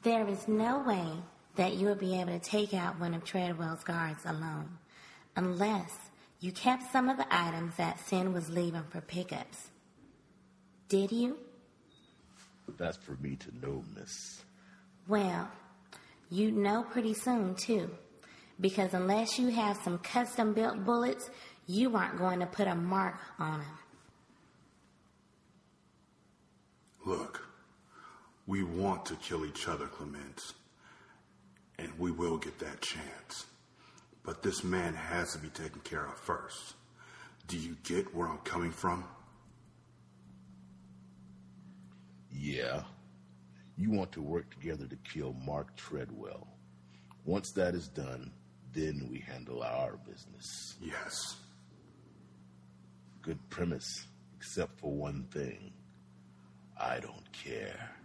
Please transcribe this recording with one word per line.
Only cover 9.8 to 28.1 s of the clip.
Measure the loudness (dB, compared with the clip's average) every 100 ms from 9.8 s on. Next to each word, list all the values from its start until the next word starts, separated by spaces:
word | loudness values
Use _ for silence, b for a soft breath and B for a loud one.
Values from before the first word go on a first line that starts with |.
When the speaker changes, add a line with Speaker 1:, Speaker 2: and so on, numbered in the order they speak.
| -20 -20 -20 -20 -20 -20 -20 -20 -20 -20 2
Speaker 1:
Did | 4 4
you? | 4 2 0 -8 -18 -20 -20 -20 -20 -20 -20 -20 -20 -20 -20 -16 -4
Speaker 2:
That's | -4 -4
for | -8 -6
me | -4 -6
to | -8 -8 -6
know, | -4 -6
miss. | -12 -10 -10 -10 -14 -18 B B B B -20 0
Speaker 1:
Well, | 2 4 0 -4 -8 -20 -20 -20 B B B -6
you | 2 4
know | 6 4 4
pretty | 2 2 2
soon, | 2 4 4 4 0
too, | 2 2 2 -6 -14 -20 B B B 2
because | 2 4 4
unless | 4 6 6 4 4
you | 4
have | 6 4 2
some | 2 0
custom-built | 2 2 2 4 4 6 4 2
bullets, | 4 4 4 0 -4 B B B 0
you | 4 6
aren't | 6 2 2
going | 2 2
to | 0
put | 2 4
a |
mark | 4 4 4 4 0 B -4
on | -2 0
'em. | -4 -12 -18 -20 -20 -20 -20 -20 -20 _ -20 _ -20 _ _ _ _ _ _ _ _ _ _ _ _ _ _ _ _ _ _ _ _ _
Speaker 3:
Look, | -2 -2 -2 -10 -14 -18 -20 _ -20 B B